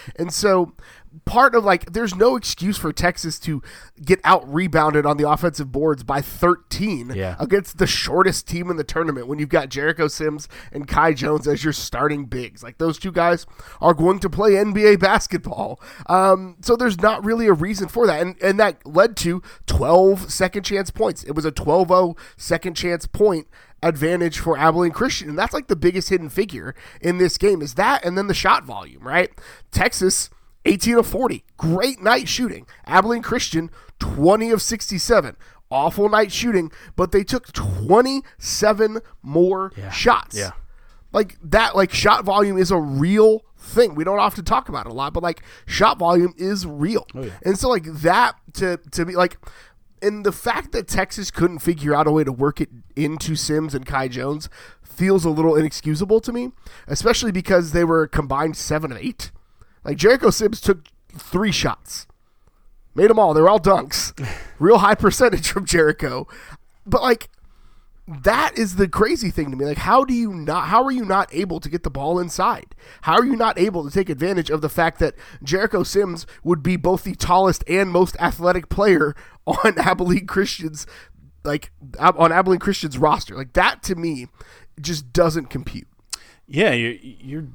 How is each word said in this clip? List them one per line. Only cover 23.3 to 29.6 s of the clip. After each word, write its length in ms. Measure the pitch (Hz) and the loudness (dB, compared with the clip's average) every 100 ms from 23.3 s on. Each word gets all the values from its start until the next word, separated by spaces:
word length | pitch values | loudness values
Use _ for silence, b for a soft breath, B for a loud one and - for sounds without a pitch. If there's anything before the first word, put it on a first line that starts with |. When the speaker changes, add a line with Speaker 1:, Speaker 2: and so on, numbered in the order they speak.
| 165 - b b b | 2 -6 b b b
Speaker 2:
advantage 560 | 165 151 160 175 170 - | -2 0 0 0 -2 -4
for 180 | 165 143 | -4 2
Abilene 360 | 160 165 175 | 2 2 0
Christian. 360 | - 254 - 151 | 0 -4 -4 -8
And 100 | 151 | -6
that's, 140 | 220 | -4
like, 140 | - - | -4 -4
the 100 | 170 | 0
biggest 320 | 175 180 - | 0 0 -2
hidden 220 | 185 156 | -4 -4
figure 440 | - 202 117 85 - B B | -6 -6 -6 -14 -16 B B
in 160 | 170 180 | -2 2
this 180 | 180 - | 2 2
game 240 | 202 180 | 0 0
is 140 | 139 | -2
that, 300 | 120 214 277 | -2 0 0
and 120 | 175 185 | -2 -4
then 120 | 202 | -4
the 60 | |
shot 300 | - 190 - | 0 2 2
volume, 420 | 139 101 78 65 120 | 0 -14 -16 -16 -4
right? 240 | 165 180 - B B | -2 -2 -4 B B